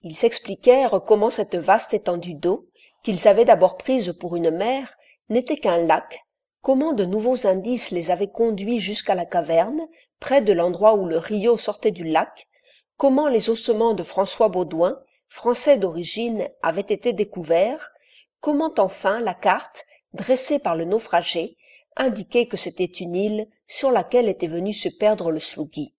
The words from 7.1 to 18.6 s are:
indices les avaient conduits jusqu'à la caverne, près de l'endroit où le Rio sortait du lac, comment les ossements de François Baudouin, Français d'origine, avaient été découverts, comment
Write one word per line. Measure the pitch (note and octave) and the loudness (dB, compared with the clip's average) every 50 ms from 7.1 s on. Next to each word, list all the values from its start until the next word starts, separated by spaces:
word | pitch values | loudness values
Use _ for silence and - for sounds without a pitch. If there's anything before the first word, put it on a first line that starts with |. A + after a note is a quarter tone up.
| F#3+ G#3+ G#3+ B3 C4 A#3+ - | -2 -2 0 0 -2 0 2
indices | G3+ F#3 F#3+ F#3+ A3+ B3+ A#3 - - | 0 0 0 -2 -4 -4 -4 -4 -4
les | - F3 E3 - | -6 -6 -2 -2
avaient | F3+ E3+ G3+ G3+ | -2 -2 -2 -8
conduits | _ - A#3 A#3 G#3+ F#3+ G3 G#3 B3 A#3 | _ -2 -2 0 0 -4 -4 -4 -2 -2
jusqu'à | F3+ F#3 G#3+ - - - G3 | -4 -4 -6 -6 -2 -2 -2
la | F3+ E3+ | -2 -2
caverne, | - - F3 D#3 D3+ E3 E3 F3 G#3+ C#4+ D#4 E4 D#4+ _ _ _ _ _ _ | -2 -2 -4 -2 2 2 2 2 2 -2 -6 -8 -8 _ _ _ _ _ _
près | - - B3+ C#4 A3+ | -4 2 2 2 4
de | G3+ G3 | 4 2
l'endroit | E3+ E3+ F3+ F3+ E3+ G3+ A3 A3 | 2 2 0 0 4 4 6 6
où | G#3 F#3+ | 4 0
le | E3+ D#3+ | 0 -2
Rio | E3 E3 - G#3+ G#3 F#3+ A#3 A#3 | -4 -2 -2 -4 0 2 2 2
sortait | G#3+ - - G3+ - - G#3+ | 2 0 -6 -6 -2 -2 -2
du | F#3 F3+ E3+ | -2 -2 -4
lac, | D#3+ D#3 D#3 G#3 - - - - _ _ _ _ _ _ _ _ _ _ | 0 0 0 0 0 -8 -20 -20 _ _ _ _ _ _ _ _ _ _
comment | _ - C#4 C4 C4+ D4+ | _ 2 2 4 4 2
les | D4 B3+ A3 - G#3+ | 2 2 0 0 0
ossements | A3+ A3+ - - A3+ G#3 A3+ A#3 A3 | -2 -2 0 -2 0 2 2 0 0
de | F3+ E3+ | -2 -6
François | - - F#3 G3 F#3+ - - A#3+ G#3+ | -6 -2 -2 -2 -2 0 0 0 2
Baudouin, | F3 F3+ F3+ D3+ D#3+ D#3+ E3+ F#3+ C#4 - _ _ _ _ _ _ | 2 -2 -4 -4 0 0 0 0 0 -6 _ _ _ _ _ _
Français | - - - A#3 A#3+ A#3 - D4+ C#4+ | -20 -4 -2 -2 -2 0 4 4 4
d'origine, | A#3 G3 F3+ D#3 E3+ F3 D#3+ - G#3+ A#3 A#3+ A3+ G#3 F3+ - - _ | 4 2 -4 -4 -6 -8 -8 -6 -6 -6 -4 -4 -4 -6 -8 -8 _
avaient | - E3 D#3+ F#3 | -4 -2 -2 -2
été | G3 - G#3+ F#3 - A#3+ | -2 -4 -4 -2 -2 -4
découverts, | A3 F3+ G#3 G3+ - F#3 E3 D3+ E3 E3+ F#3+ A3+ C4+ D#4+ - - _ _ _ _ _ _ _ _ _ _ | -2 -2 -4 -4 -4 -12 -2 0 2 2 2 0 -2 -8 -12 -18 _ _ _ _ _ _ _ _ _ _
comment | - D4+ D4 C#4+ | -4 -2 0 0